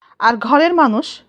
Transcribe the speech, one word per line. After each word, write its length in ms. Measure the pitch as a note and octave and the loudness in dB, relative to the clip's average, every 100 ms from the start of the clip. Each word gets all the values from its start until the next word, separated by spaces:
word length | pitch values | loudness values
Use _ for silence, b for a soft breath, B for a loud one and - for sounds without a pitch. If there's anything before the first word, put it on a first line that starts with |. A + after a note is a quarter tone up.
| b b | b b
আর 140 | A3 A#3 | -2 -2
ঘরের 360 | A3+ C#4+ E4 | 0 2 2
মানুষ, 320 | F4 C4+ G#3+ - - | 2 0 0 -6 -12